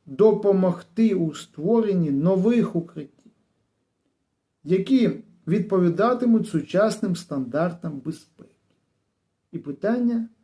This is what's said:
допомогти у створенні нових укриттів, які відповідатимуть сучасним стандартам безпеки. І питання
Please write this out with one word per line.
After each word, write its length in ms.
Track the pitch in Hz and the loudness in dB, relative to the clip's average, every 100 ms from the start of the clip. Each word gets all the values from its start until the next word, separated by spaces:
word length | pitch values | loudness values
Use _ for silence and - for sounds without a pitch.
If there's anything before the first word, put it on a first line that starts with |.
| - | -10
допомогти 1080 | 135 220 214 202 190 185 170 - - 226 | 2 4 4 2 2 2 0 -6 0 0
у 200 | 185 165 | 2 -2
створенні 760 | 143 - - 160 226 214 190 160 | -6 -14 -6 0 2 2 0 0
нових 680 | 139 165 190 202 240 - 175 | 0 2 2 2 2 0 -2
укриттів, 560 | 165 - 139 _ _ _ _ _ _ _ _ _ _ _ _ _ _ _ | -6 -10 -16 _ _ _ _ _ _ _ _ _ _ _ _ _ _ _
які 460 | 147 185 - 262 208 - - _ - | -2 -2 2 2 2 -2 -10 _ -4
відповідатимуть 1000 | 196 175 190 180 170 233 247 240 226 - | -2 0 2 2 2 0 2 2 2 2
сучасним 680 | 160 139 175 214 214 202 170 | -4 -2 0 0 0 -4 -4
стандартам 840 | - 143 123 139 175 170 170 143 | -6 -8 -6 -4 -4 -4 -10 -10
безпеки. 460 | 151 160 - _ - _ _ _ _ _ _ _ _ _ _ | -10 -12 -16 _ -20 _ _ _ _ _ _ _ _ _ _
І 60 | 170 | -12
питання 720 | 143 139 196 240 240 233 226 _ | -12 -6 -2 0 0 -2 -6 _